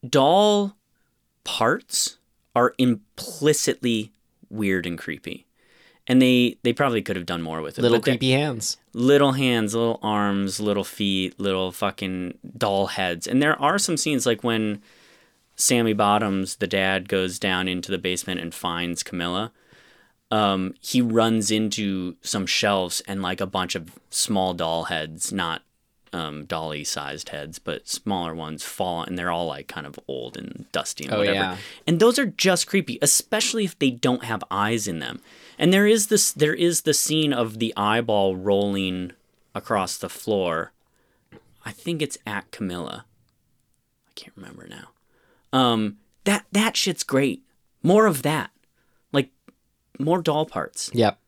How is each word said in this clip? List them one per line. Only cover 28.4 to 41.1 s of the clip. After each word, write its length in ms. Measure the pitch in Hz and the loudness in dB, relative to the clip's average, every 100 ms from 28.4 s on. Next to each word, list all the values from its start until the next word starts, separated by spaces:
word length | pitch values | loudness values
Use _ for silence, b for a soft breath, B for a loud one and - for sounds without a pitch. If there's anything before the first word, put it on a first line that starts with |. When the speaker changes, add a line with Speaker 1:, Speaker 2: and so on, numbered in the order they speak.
| 78 78 | -10 -10
Speaker 1:
fall, 380 | - - 92 85 | -12 -6 -4 -4
and 160 | 82 90 | -6 -6
they're 120 | 87 | -4
all, 160 | 85 85 | -2 -4
like, 220 | 69 71 | -6 -12
kind 180 | - 73 | -14 -12
of 140 | 71 - | -16 -10
old 300 | 67 60 65 | -10 -10 -12
and 260 | 67 - - | -14 -14 -8
dusty 320 | - - - | -6 -6 -8
and 80 | 69 | -4
Speaker 2:
Oh, 60 | 107 | -2
Speaker 1:
whatever. 160 | 101 | 0
Speaker 2:
yeah. 220 | 98 95 92 B B - | 0 -2 -6 B B -2
Speaker 1:
And 140 | 165 | 4
those 180 | 220 254 | 4 4
are 60 | 240 | 0
just 400 | - 190 180 - | 0 2 2 0
creepy, 320 | 196 156 120 | -2 -2 0
especially 640 | 143 - - 214 220 226 196 | 2 2 0 -2 -2 -2 -4
if 120 | - | 0
they 120 | 139 | 0
don't 340 | 120 139 123 | 2 0 0
have 180 | 117 110 - | -2 -6 -4
eyes 380 | 95 104 117 104 | 0 0 0 -2
in 120 | 82 | -6
them. 200 | 64 - B B B B | -6 -10 B B B B
And 120 | 160 | 4
there 160 | 190 208 | 6 6
is 180 | 220 208 | 4 4
this, 240 | 214 - | 2 2
there 240 | - 151 | 2 0
is 280 | 156 170 160 | 4 2 2
the 120 | - | 0
scene 380 | 147 - 156 151 | 0 2 0 0
of 260 | 131 113 110 | 0 -2 0
the 160 | 113 - | -2 2
eyeball 600 | 104 110 117 104 98 92 | 2 2 2 2 2 0
rolling 720 | 95 101 101 98 95 90 90 - _ _ _ 104 | 2 2 2 0 -2 -4 -6 -12 _ _ _ -14
across 400 | - 107 92 - | -2 -2 0 -4
the 120 | 90 | -8
floor. 640 | - - 104 90 80 90 _ _ _ _ | -8 -2 0 0 -2 -4 _ _ _ _